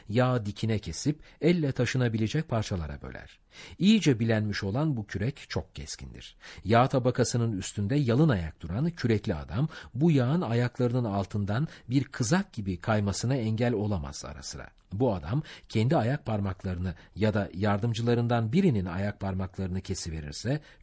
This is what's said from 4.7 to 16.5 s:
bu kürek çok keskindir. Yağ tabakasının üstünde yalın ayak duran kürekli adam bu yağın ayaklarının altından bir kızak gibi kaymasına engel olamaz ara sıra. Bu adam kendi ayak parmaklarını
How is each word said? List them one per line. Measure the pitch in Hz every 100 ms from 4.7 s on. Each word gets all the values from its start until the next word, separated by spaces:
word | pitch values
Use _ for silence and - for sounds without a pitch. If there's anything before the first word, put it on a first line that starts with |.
| 120 156 123
bu | 104
kürek | - 104 - -
çok | - -
keskindir. | - 73 - 65 58 - - - -
Yağ | 92 113 135
tabakasının | 135 123 120 117 120 117 98
üstünde | - - 101 143
yalın | 123 120 160
ayak | 101 80 -
duran | - 98 170
kürekli | - 113 104 107
adam | 76 65 98 160 - -
bu | 120 170
yağın | 143 120 170
ayaklarının | 123 117 123 - 123 127
altından | 117 98 95 104 101 113 160 - -
bir | 135
kızak | - - 110 185 196
gibi | - 95 87
kaymasına | - 107 101 92 117
engel | 139 110 110 123
olamaz | 110 107 95 69 -
ara | 62 73
sıra. | - - - _ -
Bu | 98 131
adam | 92 76 147 - - -
kendi | 113 113 160
ayak | 113 147 -
parmaklarını | 156 98